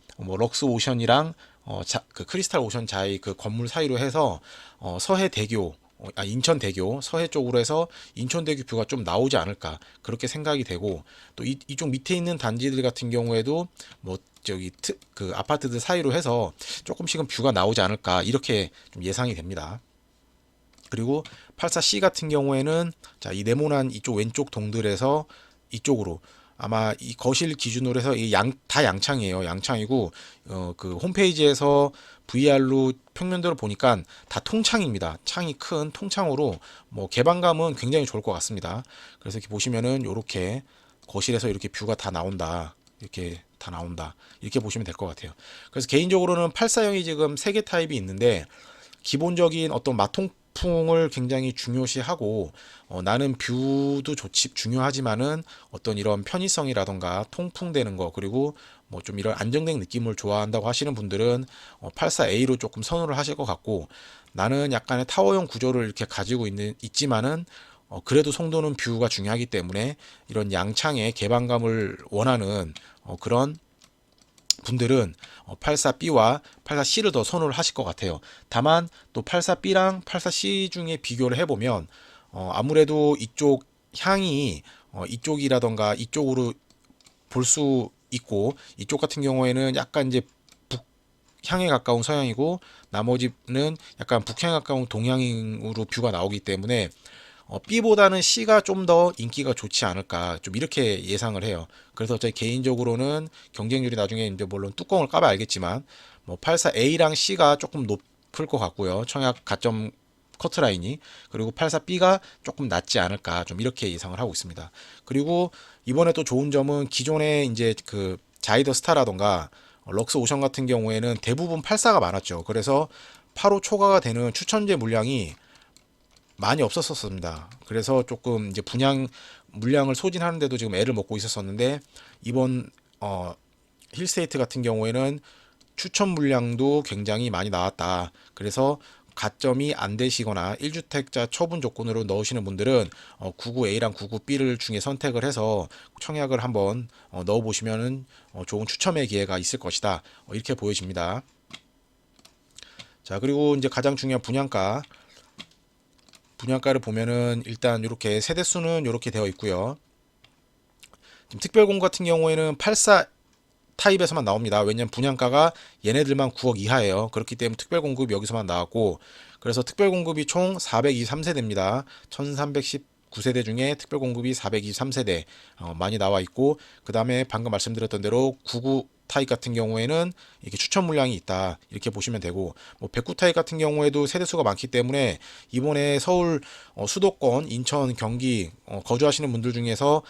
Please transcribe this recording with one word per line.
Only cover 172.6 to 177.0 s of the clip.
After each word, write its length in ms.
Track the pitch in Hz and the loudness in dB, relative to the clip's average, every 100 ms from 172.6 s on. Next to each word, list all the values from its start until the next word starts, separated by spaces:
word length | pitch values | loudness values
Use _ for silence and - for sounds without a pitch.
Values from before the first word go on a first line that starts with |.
| 135 139 - _ _ - | -2 -6 -10 _ _ -4
세대 220 | 127 123 | 0 0
중에 320 | 110 117 135 147 | 0 0 -2 -2
특별공급이 580 | - 147 127 120 123 | -4 -4 -2 -2 -2
사백이십삼 580 | 127 101 107 104 101 135 | -2 -2 -2 -2 -4 -2
세대, 320 | 127 101 85 - - - - | -2 0 -2 -4 -20 -20 -12
어, 140 | 85 | -10
많이 240 | 82 95 110 | -4 -2 2
나와 220 | 98 98 | 2 2
있고, 400 | 92 - 135 147 - - | 0 2 2 2 -6 -20
그 80 | - | -4
다음에 320 | 135 | 0